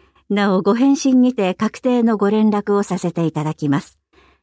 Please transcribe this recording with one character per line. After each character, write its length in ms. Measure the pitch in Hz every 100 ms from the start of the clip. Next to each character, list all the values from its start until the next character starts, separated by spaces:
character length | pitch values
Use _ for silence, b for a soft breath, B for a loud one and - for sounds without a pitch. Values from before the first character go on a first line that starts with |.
| b b b
な 260 | 208 202 190
お、 60 |
ご 140 | 185 233
返 200 | 277 277
信 260 | 269 254
に 120 | 247
て 220 | 254 185 185
確 260 | 214 -
定 220 | 254 247
の 120 | 233 208
ご 140 | 202
連 200 | 214 214
絡 240 | 208 208
を 100 | 202
さ 140 | 202 185
せ 140 | 175
て 140 | 170 160
い 60 |
た 120 | 151
だ 100 | 151
き 140 | 156 147
ま 140 | 165
す。 180 | - _ _ b b b